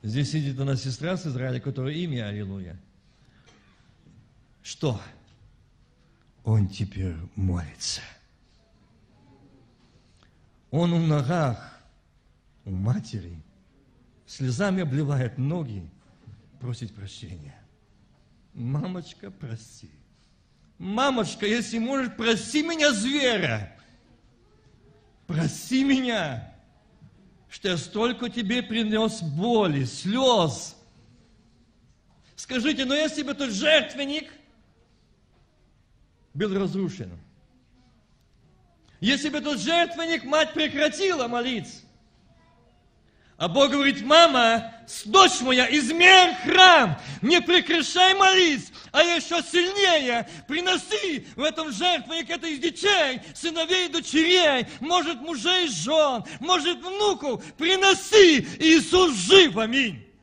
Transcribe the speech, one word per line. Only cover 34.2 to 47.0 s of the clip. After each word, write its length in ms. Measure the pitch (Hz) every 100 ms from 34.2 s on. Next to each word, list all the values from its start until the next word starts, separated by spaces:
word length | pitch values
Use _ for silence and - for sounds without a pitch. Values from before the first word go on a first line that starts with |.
| 311 - _ _ _ _ _ _ _ _ _ _ _ _ _ _ _ _ _ _ _
был 200 | 139 208 190
разрушен, 600 | 190 196 185 - 98 85 - _ _ _ _ _ _ _ _ _ _ _ _ _ _ _ _ _
если 300 | 202 277 294
бы 100 | 294
тот 200 | 294 277
жертвенник, 680 | 202 339 339 - 330 320 247
мать 280 | 302 311
прекратила 760 | 320 311 285 302 311 381 339 240
молиться, 560 | 240 240 240 - - - _ _ _ _ _ _ _ _ _ _ _ _ _ _ _
а 120 | 175
Бог 200 | 170 277
говорит: 320 | 285 277 196
«Мама, 720 | 220 311 339 262 233 233 226 - -
с-, 180 | - 208
дочь 360 | 370 370 -
моя, 260 | 254 254 240 285
измерь 560 | 240 330 359 381 359 302
храм, 600 | - 349 370 339 220 147